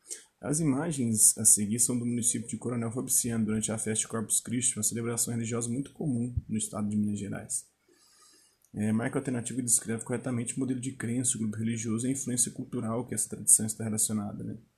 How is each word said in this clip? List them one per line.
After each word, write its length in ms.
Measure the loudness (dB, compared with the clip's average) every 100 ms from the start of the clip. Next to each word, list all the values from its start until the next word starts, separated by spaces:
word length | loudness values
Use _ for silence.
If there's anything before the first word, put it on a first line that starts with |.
| -14 -14 -16 _
As 180 | -2 2
imagens 800 | 4 2 0 0 2 6 6 6
a 60 |
seguir 340 | 6 6 4 2
são 180 | 2 2
do 80 |
município 440 | 0 0 2 0 -4
de 80 | -6
Coronel 340 | -4 -2 -2
Fabriciano, 540 | -2 0 2 2 2
durante 260 | 2 0 0
a 80 | -2
festa 240 | 0 -2
de 60 | -2
Corpus 320 | -2 0 -2
Christi, 360 | 0 0 0 0
uma 60 |
celebração 500 | 0 0 -2 0 0
religiosa 360 | -2 -2 -2 -2
muito 240 | -2 -4
comum 420 | -4 -2 0 0 -4 -2
no 100 | -2
estado 300 | -2 -2 0
de 80 | 2
Minas 240 | 2 0
Gerais. 440 | -4 -6 -6 -8 -8 _ _ _ -20 -20 -20 -20 _ _ _
É, 160 | -2 2
marca 280 | 2 0 -2
a 20 |
alternativa 400 | -2 -2 -4 -2
que 40 |
descreve 380 | 2 2 2 -4
corretamente 540 | -2 -4 -2 -2 -2 -2
o 20 |
modelo 220 | -2 -2
de 100 | -4
crença, 460 | -4 -2 0 0 0
o 40 |
grupo 180 | -2 -2
religioso 460 | -2 -2 -2 0
e 40 | 0
a 40 |
influência 380 | -2 -2 0 0
cultural 560 | -2 -6 -4 -2 -2 -4
que 80 |
essa 140 | -4 -4
tradição 360 | -2 4 4
está 200 | 4 -2
relacionada, 580 | -2 0 0 0 -2 -6
né? 160 | -8 -8 -14